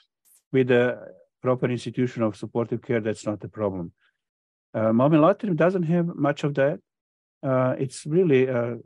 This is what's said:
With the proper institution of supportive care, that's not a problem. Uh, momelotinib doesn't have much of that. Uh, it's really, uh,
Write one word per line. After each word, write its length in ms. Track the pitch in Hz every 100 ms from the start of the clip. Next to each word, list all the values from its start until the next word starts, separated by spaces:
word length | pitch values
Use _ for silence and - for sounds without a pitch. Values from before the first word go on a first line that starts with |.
| _ _ _ _ _
With 140 | 131 127
the 440 | 120 123 110 - - _ _
proper 240 | 127 127 127
institution 580 | 120 123 123 123 -
of 140 | 110 98
supportive 440 | 107 120 117 117
care, 200 | - 117
that's 240 | 110 104 110
not 180 | 101
a 60 | 98
problem. 420 | 107 104 92 85 _ _ _ _ _ _ _ _
Uh, 180 | 113 113
momelotinib 680 | 113 143 160 160 202 208 160
doesn't 260 | 165 190
have 320 | 160 175 170 -
much 300 | 139 139 147
of 80 |
that. 260 | 139 139 185 _ _ _ _ _ _
Uh, 320 | 139 127 127 -
it's 280 | 131 - 151
really, 420 | 165 180 127 131
uh, 280 | 123 120 113